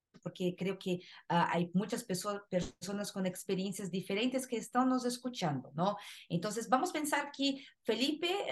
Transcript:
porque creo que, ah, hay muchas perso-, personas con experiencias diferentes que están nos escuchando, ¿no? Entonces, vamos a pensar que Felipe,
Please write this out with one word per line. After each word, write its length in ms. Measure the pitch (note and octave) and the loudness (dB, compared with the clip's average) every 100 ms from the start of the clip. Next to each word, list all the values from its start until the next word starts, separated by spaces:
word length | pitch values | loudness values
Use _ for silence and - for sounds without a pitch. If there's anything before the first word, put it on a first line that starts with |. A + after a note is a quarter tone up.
| _ - | _ -12
porque 320 | - - F3+ F3+ | -10 -2 -2 0
creo 220 | F3+ F#3 | -2 -2
que, 220 | - F3+ - - - | -2 -2 -4 -12 0
ah, 200 | E3+ E3+ | 2 4
hay 200 | E3+ F3 | 2 2
muchas 320 | F3+ G3+ G#3+ - | 2 2 0 -2
perso-, 380 | F3+ G#3 G3+ - | -2 -2 -4 -2
personas 640 | F3+ E3+ - F3+ G3+ G3+ | -2 -2 -6 -6 -4 -4
con 160 | - F#3 | -2 -2
experiencias 640 | F3+ - F#3+ F#3+ F#3 G3 | -2 -2 -2 -2 -4 -4
diferentes 560 | F#3 F3+ G3 B3 B3+ B3+ | -4 -2 0 2 0 -2
que 100 | A3 | -4
están 320 | F#3+ B3 B3+ | -2 2 4
nos 160 | B3+ | 4
escuchando, 680 | B3 A#3+ B3+ B3 F3 C3+ - | 2 -2 -4 -2 0 0 -2
¿no? 220 | C#3+ F#3 G#3 - - - | 0 2 0 -4 -14 -2
Entonces, 400 | E3+ G#3+ G#3 F#3+ | -2 0 -2 2
vamos 220 | C4 F4+ | 2 4
a 20 | |
pensar 400 | E4 D4+ C#4+ C#4+ - | 0 0 0 0 0
que 200 | C#4 C4+ - - | 0 0 -6 -6
Felipe, 460 | - A3 C#4 D4+ E4+ G4 - | 0 2 2 2 0 0 2